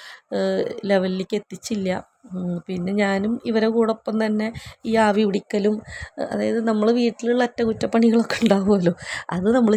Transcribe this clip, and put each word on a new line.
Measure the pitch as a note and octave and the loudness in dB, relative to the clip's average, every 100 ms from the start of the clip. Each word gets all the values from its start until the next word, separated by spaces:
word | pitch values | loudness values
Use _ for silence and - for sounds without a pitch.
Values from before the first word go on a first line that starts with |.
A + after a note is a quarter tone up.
| - - - | -20 -20 -8
ഏഹ്, | G3+ F#3+ F#3+ - - | -4 -2 -2 -4 -4
ലെവലിലേക്ക് | G3 G3 F#3 F#3 F#3 G#3 | -2 0 0 -4 -4 -6
എത്തിച്ചില്ല. | - F#3 - G#3+ F#3 F#3 - _ B3 | -8 -12 -8 -4 -4 -4 -8 _ -14
ഉം, | F3+ F3+ F3 | -8 -6 -6
പിന്നെ | - F#3 F3+ | -6 -6 -4
ഞാനും | G3+ G3+ G3 G#3 A#3+ | 0 0 0 -2 -4
ഇവരെ | A#3+ A3 A3 | -2 0 2
കൂടൊപ്പം | A3+ A3+ A3 - G#3+ | 2 0 -2 -4 -2
തന്നെ | A3 G#3+ G#3+ A3+ - - | 0 -2 -4 -8 -16 -12
ഈ | A3+ A3+ | -2 2
ആവി | G#3+ G3+ | 4 4
പിടിക്കലും, | G#3+ F#3+ - G#3 G3+ G#3+ - - - | 2 0 -2 0 0 0 -6 -14 -14
ഏഹ്, | - - | -10 -6
അതായത് | G3+ G#3+ A3 | -4 -2 0
നമ്മൾ | A3+ G#3+ G#3+ | 0 2 2
വീട്ടിലുള്ള | A#3+ A#3+ A3 A#3 B3 | 2 0 -2 -2 0
അറ്റകുറ്റപ്പണികളൊക്കെ | A#3+ - A#3 A3 G#3+ A3+ A#3 A3+ A3 - | 0 0 -2 -2 0 4 4 4 2 0
ഉണ്ടാവുമല്ലോ, | A3+ G3 G3 G3+ F3 - - - - | 2 4 4 4 2 0 -6 -10 -6
അത് | F3 F#3+ | -2 2
നമ്മൾ | B3 A3+ | 4 4